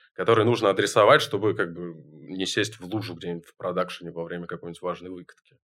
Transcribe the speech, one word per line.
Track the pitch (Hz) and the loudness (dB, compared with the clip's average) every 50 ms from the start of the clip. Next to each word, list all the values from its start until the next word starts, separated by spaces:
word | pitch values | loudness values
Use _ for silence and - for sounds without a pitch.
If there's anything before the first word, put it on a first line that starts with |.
| _ _ _ | _ _ _
которые | - 92 87 117 110 104 | -2 2 4 4 6 6
нужно | 113 120 113 110 101 | 4 2 4 4 2
адресовать, | 95 95 101 98 - 117 104 107 139 156 - | 4 2 0 2 4 6 8 8 8 6 6
чтобы | - - 101 101 107 98 | 2 -4 -2 0 0 0
как | - 101 85 85 | 0 -2 -4 -6
бы | 87 87 87 82 80 76 73 76 80 69 - | -8 -10 -12 -12 -14 -18 -20 -20 -20 -16 -12
не | 90 95 95 | -8 -6 -4
сесть | 90 - 110 104 - - - | -2 0 0 -2 -2 -4 -10
в | 95 | -10
лужу | 90 98 110 110 107 90 | -6 -6 -6 -6 -6 -10
где-нибудь | 82 90 87 87 85 82 | -10 -8 -8 -8 -8 -10
в | - _ | -14 _
продакшене | - 95 92 90 92 90 87 - - 87 85 85 | -10 -8 -4 -2 -2 -4 -4 -6 -12 -12 -12 -10
во | 82 85 | -10 -10
время | 85 87 87 87 | -8 -10 -10 -10
какой-нибудь | 85 87 85 - 87 85 - - | -12 -12 -12 -12 -14 -14 -8 -8
важной | 90 87 85 87 92 | -8 -8 -8 -10 -14
выкатки. | 92 90 87 - - _ _ _ _ 123 _ _ | -14 -14 -16 -18 -20 _ _ _ _ _ _ _